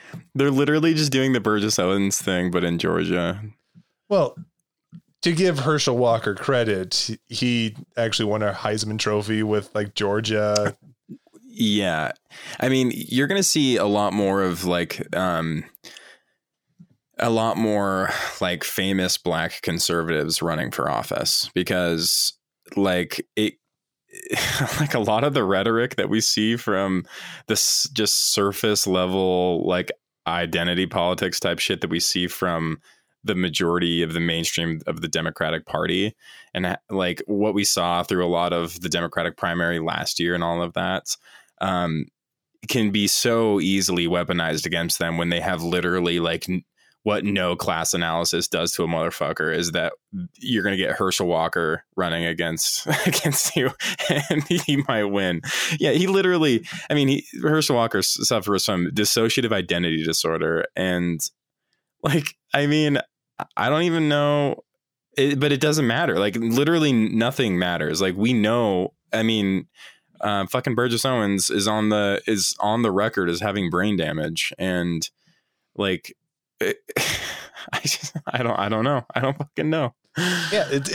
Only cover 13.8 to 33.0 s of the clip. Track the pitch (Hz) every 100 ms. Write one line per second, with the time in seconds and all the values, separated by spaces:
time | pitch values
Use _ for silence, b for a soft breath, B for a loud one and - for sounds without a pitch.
13.8 | 101 104 104 98 98 98 95 85 92 87
14.8 | 85 - - 87 92 82 82 78 - -
15.8 | - B B B B B B _ _ _
16.8 | - _ _ - 120 113 113 87 110 104
17.8 | 98 95 95 B B B 92 85 - -
18.8 | 95 95 90 - 87 82 82 - - 85
19.8 | - 85 82 78 76 80 85 80 69 -
20.8 | 69 60 - - - - - - 90 90
21.8 | 87 82 85 - - - _ _ - -
22.8 | 98 90 85 - - - 107 - _ _
23.8 | _ _ _ - - - - - 139 -
24.8 | 147 135 104 110 143 139 98 98 101 113
25.8 | 123 - 98 110 - - 107 117 - 95
26.8 | 98 95 - B B B B 107 - -
27.8 | - - 104 - - - 98 98 107 104
28.8 | - 90 92 95 95 90 90 87 - 90
29.8 | 90 - _ _ - 85 85 85 87 87
30.8 | 92 - 87 90 95 - 92 85 - 95
31.8 | 87 85 - - 87 - 92 82 82 78
32.8 | b b